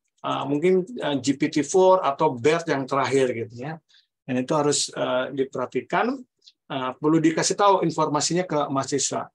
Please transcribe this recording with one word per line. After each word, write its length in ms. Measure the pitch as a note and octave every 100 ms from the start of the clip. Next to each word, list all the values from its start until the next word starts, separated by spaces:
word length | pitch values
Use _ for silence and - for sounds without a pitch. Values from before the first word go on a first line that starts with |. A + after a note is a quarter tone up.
| _ _
eh, 200 | C#3 C3+ C3+
mungkin, 400 | D3 F3+ F#3 F#3
eh, 280 | B3 F3+ F#3
G 160 | C3+ C#3
P 160 | D3+
T 80 | D3+
four 400 | C#3 F#3+ F#3 F#3
atau 320 | C#3 C#3 D#3
bat 320 | B2 C#3+ E3
yang 240 | D#3+ C3+ C3+
terakhir 400 | C#3 B2 C3+ B2+ A2+
gitu 160 | A2 A#2
ya. 160 | C#3+ E3 _ _ _ _
Dan 160 | - B2+
itu 160 | B2+ D#3
harus, 320 | D3 C#3+ -
eh, 480 | - C3 B2+ B2+ C3+
diperhatikan, 800 | C3 C3 B2 C3 A#2+ F3+ A3+ C4 - _ - _ -
eh, 180 | C3 B2+ -
perlu 240 | D3+ D#3+
dikasih 320 | D#3+ D#3+ D#3+
tahu 220 | F#3 G3+ F#3+
informasinya 640 | E3+ D#3+ D3+ D3 C#3+ E3+ F3+
ke 80 | D3+ C#3+
mahasiswa. 560 | C3+ C3 C#3 - B2 -